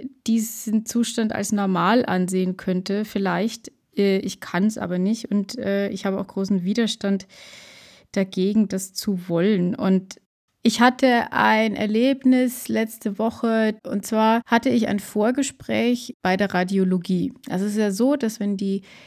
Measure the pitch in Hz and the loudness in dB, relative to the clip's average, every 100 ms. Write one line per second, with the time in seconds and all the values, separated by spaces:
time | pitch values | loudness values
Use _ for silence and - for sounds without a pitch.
0 | 269 - - 226 220 - 220 214 220 233 | -16 -8 0 0 0 -6 -2 -2 0 0
1 | 233 - 220 - 208 202 196 180 175 240 | 0 0 -2 -2 -2 0 0 2 2 2
2 | - 185 180 185 185 185 - 185 185 202 | 2 0 0 0 -2 -2 -2 -2 -2 -6
3 | 214 202 196 175 226 - - - _ - | -4 -4 -2 0 -2 -6 -16 -20 _ 0
4 | 196 190 196 - - 175 214 214 185 180 | 2 2 -2 -10 -6 0 0 0 -4 0
5 | 190 226 - 202 196 - 196 196 202 196 | 0 -2 -2 -2 -2 -6 -2 -2 -2 -4
6 | 202 190 190 196 196 196 180 220 220 - | -4 -4 -4 -4 0 0 0 0 0 -2
7 | 202 196 - - - - - - - - | -2 -2 -4 -20 -20 -20 -20 -20 -20 -20
8 | _ 202 190 185 190 214 196 190 - - | _ -2 -2 0 2 2 2 -2 -6 -6
9 | - 185 175 170 190 202 175 - 190 190 | -4 -4 -2 2 2 2 0 0 2 2
10 | 185 - _ _ _ _ 233 220 247 254 | 0 -14 _ _ _ _ 0 4 4 4
11 | 262 240 - - 214 220 220 - 214 214 | 4 4 2 2 4 4 2 0 0 2
12 | 262 269 254 254 254 247 - 220 226 - | 2 4 4 4 2 -2 -4 -2 -2 -4
13 | 214 196 226 226 233 226 220 220 - 202 | -6 -2 -2 0 0 2 0 -2 -6 -6
14 | - 220 220 233 - 233 262 247 220 202 | -2 2 4 2 2 2 4 2 0 -2
15 | - 208 214 254 277 - - 220 233 240 | -4 0 0 0 -4 -6 -4 -2 0 -2
16 | - - 185 190 196 180 180 196 185 185 | -6 -6 -2 0 0 0 0 0 2 0
17 | 175 185 - - - 175 208 208 208 196 | 0 -2 -2 -8 -8 -4 -2 0 0 0
18 | 254 285 226 220 202 190 196 196 - - | 0 0 -2 -4 -4 -4 -4 -4 -8 -20